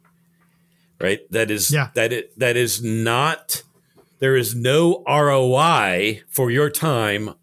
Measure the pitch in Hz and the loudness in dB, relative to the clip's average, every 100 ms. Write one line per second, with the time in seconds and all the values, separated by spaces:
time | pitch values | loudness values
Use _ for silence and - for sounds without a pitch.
0 | _ _ _ _ _ _ _ _ _ - | _ _ _ _ _ _ _ _ _ -6
1 | 90 104 - 113 107 107 - 147 123 123 | -4 -4 -4 -4 -2 -2 -2 -2 -2 -2
2 | 113 120 - - 123 120 117 98 117 113 | -2 -2 -8 -4 -2 0 -2 -2 -4 -2
3 | 113 120 151 160 - - - _ _ _ | 0 0 0 -2 -6 -10 -10 _ _ _
4 | _ _ 135 131 117 120 123 147 170 180 | _ _ 0 2 0 -2 0 2 2 0
5 | - 143 143 135 127 127 165 151 98 90 | 0 2 4 2 2 2 2 2 2 0
6 | 104 107 - - 127 123 147 - 160 123 | 0 -2 -6 -2 0 0 0 -2 -2 0
7 | 107 101 107 - | 0 -2 -4 -10